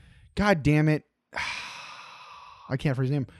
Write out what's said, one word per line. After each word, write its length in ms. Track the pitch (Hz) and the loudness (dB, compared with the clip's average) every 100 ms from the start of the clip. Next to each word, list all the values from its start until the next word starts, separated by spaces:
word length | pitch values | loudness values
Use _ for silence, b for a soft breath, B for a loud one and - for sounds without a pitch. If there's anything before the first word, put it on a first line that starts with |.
| b b b | b b b
God 280 | - 208 170 | 0 2 4
damn 280 | 143 151 156 | 4 4 4
it. 140 | 156 - _ | 2 -4 _
<sighs> 140 | _ | _
I 1400 | - - - - - - - - - - - - - - 135 | -10 -8 -8 -12 -14 -16 -18 -20 -20 -20 -20 -20 -20 -8 -2
can't 80 | 151 127 | -2 0
remember 40 | |
his 60 | 131 | 0
name. 160 | 143 120 | -2 -4